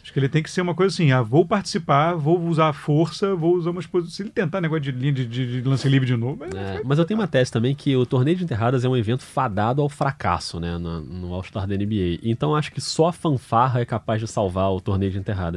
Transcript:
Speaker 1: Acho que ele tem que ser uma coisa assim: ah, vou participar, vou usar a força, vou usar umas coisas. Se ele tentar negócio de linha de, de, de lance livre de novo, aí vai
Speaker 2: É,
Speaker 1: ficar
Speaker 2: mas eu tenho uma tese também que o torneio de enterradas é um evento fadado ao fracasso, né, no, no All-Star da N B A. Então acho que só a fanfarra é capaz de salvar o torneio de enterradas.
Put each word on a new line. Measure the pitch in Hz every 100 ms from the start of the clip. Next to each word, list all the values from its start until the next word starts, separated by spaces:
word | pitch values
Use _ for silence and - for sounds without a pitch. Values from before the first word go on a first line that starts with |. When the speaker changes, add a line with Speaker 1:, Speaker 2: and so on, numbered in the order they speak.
Speaker 1:
Acho | -
que | 139
ele | 135
tem | 156
que | 156
ser | -
uma | 180
coisa | 170 190
assim: | 175 156
ah, | 127
vou | 110 143
participar, | 175 208 - 202 165 139 160
vou | 175 143 175
usar | 170 156 160
a |
força, | 147 - 147 165 - 196
vou | 190 160 180
usar | 170
umas | 180 170
coisas. | 180 170
Se | -
ele | 208
tentar | - 190 196
negócio | 165 160
de | 139
linha | 127 139
de, | 135 123
de, | 120 123 123
de | 123
lance | 135 135
livre | 135 127
de | 123
novo, | 120 151
aí | -
vai | 95
Speaker 2:
É, | 98 98
Speaker 1:
ficar | 120
Speaker 2:
mas | 147
eu |
tenho | 165 220
uma | 202
tese | 131 127
também | 117 120
que | 139 147 131
o | 123
torneio | 127 131 180
de |
enterradas | 175 107 117 131
é | 127
um | 127
evento | 107 127
fadado | - - 131 95 107 139
ao | 147
fracasso, | - 139 - 95 85 - 87
né, | 85 87
no, | 85 82
no | 71 90 90
All-Star | 90 90 110 98
da |
N | 101
B | 101 107 87 82
A. | 113
Então | 113 147 151
acho | 151
que | -
só | - - 160
a |
fanfarra | 175 165 131 - 117 127 123
é |
capaz | 117 107 - 110
de | 110
salvar | - 98 92 98
o | 92
torneio | - 98 98
de | 98
enterradas. | 95 95 87